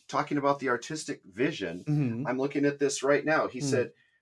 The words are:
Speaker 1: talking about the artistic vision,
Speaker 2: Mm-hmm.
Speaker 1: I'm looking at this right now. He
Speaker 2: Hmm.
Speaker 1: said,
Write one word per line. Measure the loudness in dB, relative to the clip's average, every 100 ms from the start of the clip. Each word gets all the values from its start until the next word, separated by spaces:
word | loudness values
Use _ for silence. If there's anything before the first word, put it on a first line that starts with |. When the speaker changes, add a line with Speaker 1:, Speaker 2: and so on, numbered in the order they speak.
| -4
Speaker 1:
talking | -4 0 0
about | 2 2
the | 0
artistic | -2 -2 -8 -8 -10
vision, | -10 -2 -2 0 -6 -4 0
Speaker 2:
Mm-hmm. | 2 2 0 -2
Speaker 1:
I'm | -2
looking | -2 2 0
at | 2
this | 0 2
right | 2 2
now. | 2 0 0
He | -2
Speaker 2:
Hmm. | 0
Speaker 1:
said, | 0 0 -6 _ _